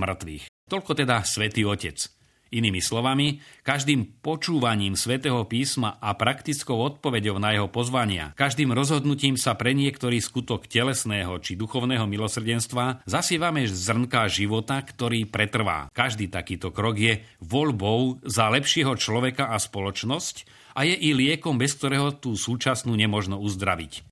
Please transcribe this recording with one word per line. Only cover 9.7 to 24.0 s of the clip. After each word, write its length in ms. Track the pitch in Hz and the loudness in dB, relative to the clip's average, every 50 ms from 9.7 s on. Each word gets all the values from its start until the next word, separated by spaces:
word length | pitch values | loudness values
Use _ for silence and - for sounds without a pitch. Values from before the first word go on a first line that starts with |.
| 135 | 2
niektorý 400 | 139 139 139 123 - - 123 120 | 4 2 2 0 0 0 0 0
skutok 480 | 117 107 - - 127 123 - 120 101 - | 0 0 -2 -4 -6 -4 -2 -4 -4 -4
telesného 720 | - - 113 120 135 131 117 - 113 104 104 92 90 90 90 - | -2 0 2 2 2 2 0 -2 -2 -2 -2 -2 -2 -4 -6 -6
či 160 | - 95 87 | -6 -6 -6
duchovného 480 | 110 107 - 127 120 123 131 120 113 104 | -6 -4 -2 -2 0 0 2 0 0 0
milosrdenstva 960 | 101 104 110 107 - 120 110 113 117 117 110 - - 123 120 131 127 120 - | 0 -2 -2 -2 -2 -2 -2 0 0 0 -2 -2 -2 0 0 0 -2 -4 -4
zasievame 640 | - 95 160 175 - 180 160 165 175 160 147 131 110 | -2 -2 0 0 0 0 0 0 0 2 2 0 0
zrnká 640 | 95 92 90 98 117 117 123 117 - 123 110 101 92 | 0 0 0 0 2 2 2 2 2 2 2 2 2
života, 480 | 92 104 101 107 110 110 - 139 135 | 0 0 0 0 0 0 -2 -4 -4
ktorý 480 | 135 - - - 123 117 117 113 110 101 | -4 -8 -8 -4 -2 -2 0 0 -2 -2
pretrvá. 640 | - - 107 104 - 110 107 98 85 76 73 73 - | 0 0 0 0 0 0 0 0 0 -2 -4 -4 -2
Každý 400 | - 120 131 113 107 104 87 - | 0 0 0 0 -4 -4 -4 -4
takýto 400 | 90 82 - 95 80 92 92 - | -6 -6 -6 -6 -6 -6 -6 -4
krok 240 | - 104 113 113 | -2 0 0 0
je 240 | 101 107 117 110 101 - - - _ 87 | 2 2 2 2 0 -2 -10 -18 _ -6
voľbou 800 | 82 113 139 151 156 127 104 95 104 110 117 127 127 127 - - | -2 0 2 2 2 2 0 2 2 4 4 2 2 0 -4 -6
za 240 | 139 101 113 113 107 | -4 -2 0 0 2
lepšieho 480 | 117 135 143 - - 165 147 135 127 | 0 0 0 0 0 0 0 0 0
človeka 560 | - - - 107 117 123 131 127 131 139 117 113 | -2 -2 -2 0 0 0 0 -2 -2 -4 -2 -2
a 80 | 107 | -2
spoločnosť 760 | - - - 101 95 98 101 - - 110 139 170 180 - - - - - - - - - - | -4 -4 -6 -6 -6 -4 -4 -4 -4 -4 -4 -4 -6 -8 -10 -12 -16 -20 -20 -20 -20 -12 -4
a 160 | 131 139 165 | -2 0 0
je 80 | 180 | 0
i 160 | 185 175 151 147 | 2 2 2 4
liekom, 480 | 131 131 139 165 156 - 170 143 120 | 4 4 2 2 0 0 0 0 2
bez 160 | 127 139 139 | 2 0 0
ktorého 400 | - - 139 135 139 143 143 139 | -2 -2 0 0 2 2 0 -2
tú 160 | - - 131 113 | -4 -4 -4 -4
súčasnú 640 | 98 - - 120 123 - 135 - - - 120 117 | -2 -2 -4 -4 -2 0 0 0 0 0 0 2
nemožno 400 | 107 107 107 104 104 101 92 95 98 | 4 4 4 4 2 0 0 -2 -2
uzdraviť. 680 | 104 104 98 92 98 98 90 82 82 73 - - | -2 -2 -2 0 0 0 0 0 -4 -8 -12 -14